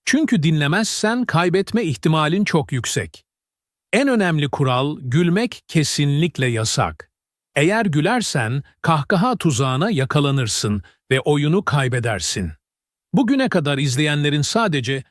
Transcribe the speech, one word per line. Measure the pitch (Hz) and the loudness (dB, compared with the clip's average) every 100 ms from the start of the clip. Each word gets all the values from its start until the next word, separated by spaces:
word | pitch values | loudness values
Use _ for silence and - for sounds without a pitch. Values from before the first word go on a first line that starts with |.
| - | 0
Çünkü | 277 320 226 | 2 2 2
dinlemezsen | 156 160 143 180 220 - 214 240 240 | 2 2 2 0 0 0 0 0 0
kaybetme | 156 180 180 196 220 | 2 2 0 0 -2
ihtimalin | 190 127 165 156 151 185 | -2 -2 0 2 2 0
çok | 208 165 135 | 0 0 -2
yüksek. | 131 110 - 85 - _ _ _ _ _ _ _ | -4 -4 -6 -6 -12 _ _ _ _ _ _ _
En | 208 277 | 0 2
önemli | 240 185 156 143 | 2 2 0 -2
kural, | - 135 127 143 151 | 0 0 2 -2 -4
gülmek | 135 135 175 180 240 - _ | -2 2 2 2 -2 -6 _
kesinlikle | 160 147 - 143 143 170 - 131 | 0 0 0 0 2 0 0 -2
yasak. | 113 110 - 92 82 - _ _ _ _ - | 0 -2 -2 -2 -4 -20 _ _ _ _ 0
Eğer | 156 214 208 | 2 2 0
gülersen | 147 165 247 208 147 110 135 - _ | 0 0 0 -2 -2 -2 -4 -8 _
kahkaha | - 160 139 190 233 247 | 0 0 2 2 2 0
tuzağına | 170 120 135 127 202 | 0 0 0 0 0
yakalanırsın | 175 131 151 143 139 117 - 110 104 - _ _ | 0 0 0 2 0 -2 -2 -2 -4 -6 _ _
ve | 131 | -2
oyunu | 147 147 147 180 - | 2 0 2 0 0
kaybedersin. | 147 131 123 117 101 - - 87 76 _ _ _ _ _ | 0 0 -2 -4 -4 -4 -6 -6 -10 _ _ _ _ _
Bugüne | 185 233 269 262 | 0 2 2 0
kadar | 185 143 139 | 0 -2 -2
izleyenlerin | 143 127 151 147 147 147 | -2 0 0 0 0 0
sadece | 143 220 220 147 113 135 - | 0 0 0 0 -2 -6 -8